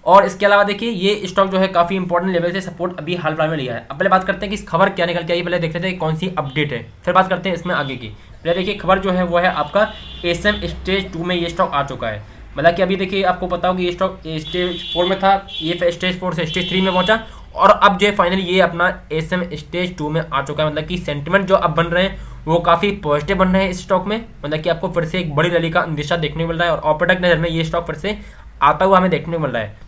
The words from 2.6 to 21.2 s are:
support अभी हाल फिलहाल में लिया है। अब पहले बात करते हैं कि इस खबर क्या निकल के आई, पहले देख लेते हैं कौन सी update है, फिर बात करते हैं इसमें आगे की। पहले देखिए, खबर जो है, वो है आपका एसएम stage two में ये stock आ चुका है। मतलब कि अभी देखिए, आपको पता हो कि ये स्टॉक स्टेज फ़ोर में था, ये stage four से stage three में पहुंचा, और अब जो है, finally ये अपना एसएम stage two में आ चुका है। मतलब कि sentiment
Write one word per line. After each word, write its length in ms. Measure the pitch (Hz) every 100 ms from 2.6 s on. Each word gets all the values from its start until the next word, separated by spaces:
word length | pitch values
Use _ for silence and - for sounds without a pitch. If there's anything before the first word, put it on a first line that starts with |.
support 380 | 180 175 180 180
अभी 160 | 151 180
हाल 180 | 156
फिलहाल 160 | 156 156
में 80 | 160
लिया 180 | 127 113
है। 40 |
अब 160 | - 143
पहले 120 | 190
बात 140 | 185
करते 220 | 185 185 202
हैं 40 |
कि 60 | 208
इस 120 | -
खबर 220 | 165 196
क्या 160 | 190 175
निकल 180 | 175
के 100 | 165
आई, 80 | 175
पहले 180 | 180 175
देख 140 | 165
लेते 140 | 165 185
हैं 100 | 180
कौन 180 | 156 156
सी 180 | 185 180
update 340 | 139 151 147
है, 80 | 120 107 - -
फिर 80 |
बात 160 | 180 185
करते 200 | 180 190
हैं 60 | 170
इसमें 180 | 175 151
आगे 200 | 139 123
की। 120 | 110
पहले 460 | 101 - - 160
देखिए, 200 | 175 185 202
खबर 240 | 165 190
जो 120 | 190
है, 120 | 185
वो 140 | 180 170
है 100 | 180
आपका 400 | - 151 202 208 - - - 175
एसएम 340 | 170 208 208
stage 480 | 170 160 - 190 185
two 100 | 165
में 120 | 175 175
ये 140 | 170
stock 220 | 165 180
आ 120 | 143
चुका 240 | 139 131 117
है। 160 | 104 - - - -
मतलब 180 | 160 170
कि 60 |
अभी 140 | 185 190
देखिए, 280 | 190 196 185
आपको 220 | 180 180
पता 200 | 175 180
हो 80 | 185
कि 80 |
ये 80 | 180
स्टॉक 280 | 175 190 185 160
स्टेज 560 | 156 151 180 180 175 -
फ़ोर 200 | 160 180
में 140 | 190
था, 140 | 190 196 -
ये 400 | - 156 170 175
stage 280 | 175 185 180
four 140 | 185
से 120 | 160 156
stage 240 | 170 180
three 120 | 180
में 100 | 190
पहुंचा, 260 | 185 180 220 - - - -
और 140 | 196
अब 260 | 202 - 180
जो 100 | 202
है, 80 | 202
finally 280 | 175 190
ये 160 | 180 180
अपना 280 | 170 170 175 180 -
एसएम 320 | 156 160 180 175
stage 440 | 147 - 175 180 180
two 120 | 151
में 120 | 156
आ 180 | - 135
चुका 200 | 139 151
है। 60 | 156
मतलब 160 | 151 156
कि 120 | 180
sentiment 460 | 165 143